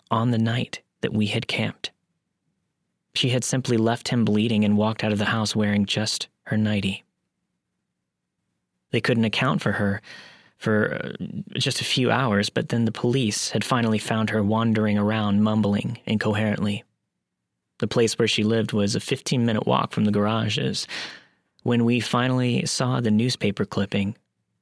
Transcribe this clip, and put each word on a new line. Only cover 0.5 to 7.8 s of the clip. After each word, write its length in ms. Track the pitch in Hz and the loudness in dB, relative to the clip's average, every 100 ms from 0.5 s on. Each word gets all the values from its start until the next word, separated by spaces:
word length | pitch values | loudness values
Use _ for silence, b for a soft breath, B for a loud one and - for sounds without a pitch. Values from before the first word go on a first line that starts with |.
| 120 - - _ - | 0 -4 -10 _ -8
that 140 | - | -4
we 140 | 107 104 | 0 0
had 200 | 113 117 | -2 -4
camped. 440 | - 107 - - _ _ _ _ _ _ _ _ _ _ _ _ | -4 -4 -6 -14 _ _ _ _ _ _ _ _ _ _ _ _
She 160 | - 131 | -2 0
had 160 | 123 - | 0 0
simply 320 | 135 127 117 | -2 0 2
left 320 | 110 117 - | 2 0 0
him 160 | 123 104 | 0 2
bleeding 400 | 104 113 107 104 | 2 2 2 4
and 100 | 104 | 4
walked 260 | 107 110 | 2 0
out 120 | 113 | -2
of 40 | 104 | 0
the 60 | |
house 320 | 101 113 104 110 | 0 0 -2 0
wearing 300 | 104 104 98 | 0 0 0
just 420 | 107 107 - - _ - | -2 -2 -4 -8 _ -4
her 100 | 110 | 0
nightie. 480 | 107 104 95 95 _ _ _ _ _ _ _ _ | 0 0 -2 -6 _ _ _ _ _ _ _ _